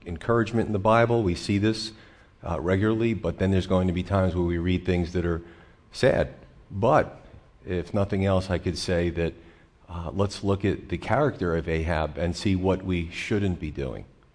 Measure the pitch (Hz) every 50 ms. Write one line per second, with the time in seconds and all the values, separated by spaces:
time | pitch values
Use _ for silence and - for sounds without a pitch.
0 | - 85 85 - - - 117 117 113 107 117 113 - 104 107 98 95 110 113 117
1 | 117 113 120 113 107 90 87 - - - 101 98 104 110 110 110 - - - -
2 | - - - - - - - - - 82 82 76 78 90 95 98 107 110 113 110
3 | 117 117 110 90 - 85 - - 95 95 98 92 90 - 95 92 92 92 85 90
4 | 90 - 98 98 92 92 85 90 87 85 87 85 85 90 90 85 - 98 90 87
5 | 85 80 90 90 85 87 85 82 - - - - - - - _ - - - -
6 | 123 135 - - 78 - - - - - - - - - 101 95 110 127 151 131
7 | - - - - - - - - - - - - - - 92 87 82 - - 101
8 | 98 95 101 95 95 98 95 92 95 - 90 82 - 92 82 - - - 90 85
9 | 87 85 82 85 82 82 - - - - - - - _ _ _ - - 87 85
10 | 85 76 - 95 101 101 - - 107 98 98 95 - 98 78 - - - 92 85
11 | - - 110 131 151 135 - - 95 85 82 82 80 85 80 80 80 82 82 78
12 | 78 78 71 - 87 87 85 - - 104 95 90 90 95 92 95 92 92 90 85
13 | 82 82 - - - - 110 101 101 95 87 - 82 76 71 71 67 64 55 50
14 | 50 - - _ _ _